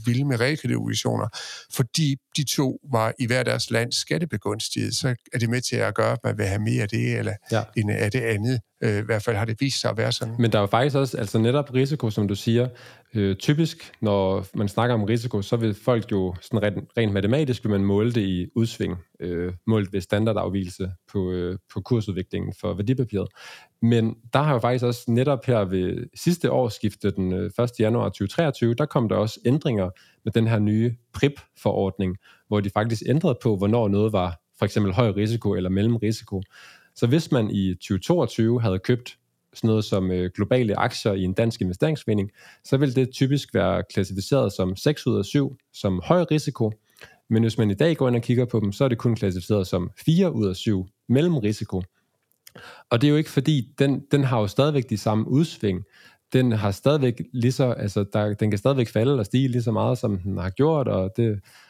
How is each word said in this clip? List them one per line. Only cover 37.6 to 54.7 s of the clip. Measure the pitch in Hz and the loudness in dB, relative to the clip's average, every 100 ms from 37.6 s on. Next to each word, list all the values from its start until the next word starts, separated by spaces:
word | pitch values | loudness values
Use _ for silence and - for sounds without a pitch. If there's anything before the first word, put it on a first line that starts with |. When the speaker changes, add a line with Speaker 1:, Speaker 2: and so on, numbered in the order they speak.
| 95 | 0
Speaker 2:
tyve | 87 - 95 | -2 -2 -2
toogtyve | - 175 127 - 113 120 | 0 0 0 0 2 2
havde | 113 113 | 0 0
købt | - 123 - - _ _ _ | 0 -2 -4 -20 _ _ _
sådan | - 113 | -2 0
noget | 110 | 2
som, | 101 101 92 | 0 0 0
øh, | 90 90 | 0 -2
globale | - 101 127 113 101 | -2 0 2 2 0
aktier | 117 - 113 | -2 -2 -2
i | 98 | 0
en | 92 | 0
dansk | 95 113 - | 0 0 0
investeringsforening, | 92 90 156 156 - 107 98 - - - | -4 0 -2 -2 -2 -2 -2 -8 -20 -16
så | - 135 | -2 2
ville | 143 | 2
det | 123 123 | 2 0
typisk | - 135 143 - | 0 0 0 0
være | - 92 92 90 | 0 2 0 -2
klassificeret | - 95 98 - 139 110 | -4 -2 -4 -2 0 0
som | - 92 92 | -2 -4 0
seks | 143 151 - | -2 0 0
ud | 104 | 0
af | |
syv | 98 147 139 135 _ | 0 0 0 -6 _
som | - 101 90 | -6 -2 0
høj | 87 175 | 2 2
risiko. | 165 151 143 - 110 104 _ _ - _ - | 2 -2 -2 -2 -2 -4 _ _ -20 _ -2
Men | 113 | 2
hvis | 113 107 | 2 2
man | 107 | 0
i | |
dag | 98 165 160 | 2 2 2
går | 131 | 2
ind | 120 | 2
og | |
kigger | 113 123 | 2 0
på | 120 113 | 2 0
dem, | 101 | 0
så | 98 | 0
er | 139 | 0
det | 117 | 2
kun | 123 110 | 0 0
klassificeret | 101 90 - 104 90 | 0 -2 0 0 2
som | 98 90 - | -2 -4 -4
fire | - 170 185 | 2 4 4
ud | 117 101 | 2 -2
af | 90 | 0
syv | 113 98 92 _ - | -2 -2 -4 _ 0
mellemrisiko. | 127 175 156 104 107 107 95 90 _ _ _ _ _ - - - - - | 2 2 0 0 -2 -4 -6 -8 _ _ _ _ _ -20 -20 -20 -16 -2
Og | 117 | 2
det | 147 | 4
er | |
jo | 151 | 4
ikke | - | 2
fordi, | - 131 147 - - | 0 2 2 0 0
den, | 139 139 - | 0 0 0
den | 143 | 0
har | 135 123 | 2 2
jo | 101 | 0
stadigvæk | - 143 | 2 2